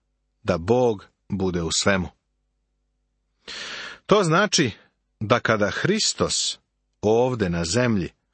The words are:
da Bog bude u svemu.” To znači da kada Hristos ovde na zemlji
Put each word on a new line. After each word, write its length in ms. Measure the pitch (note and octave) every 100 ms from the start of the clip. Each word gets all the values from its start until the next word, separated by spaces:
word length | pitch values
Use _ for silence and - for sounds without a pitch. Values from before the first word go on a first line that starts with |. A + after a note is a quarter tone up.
| _ _ _ _
da 160 | G2+ F2
Bog 460 | E2+ B2 B2 G#2 - _ -
bude 340 | G2 F#2 F2+
u 100 | E2
svemu.” 360 | - - G2 D#2+ - _ _ _ _ _ _ _ _ _ _ _ _ - - - - - - -
To 160 | G3+
znači 460 | F3 D#3+ G#3 - C3 - _ _ _ -
da 200 | G#2 A#2+
kada 300 | - A2 G2+
Hristos 880 | - - G#3+ - - E2 - - - _ _ _ _
ovde 500 | G2+ A2+ B2+ B2 F#2+
na 140 | E2+
zemlji 440 | E2+ G#2 B2 G#2+ E2 _ _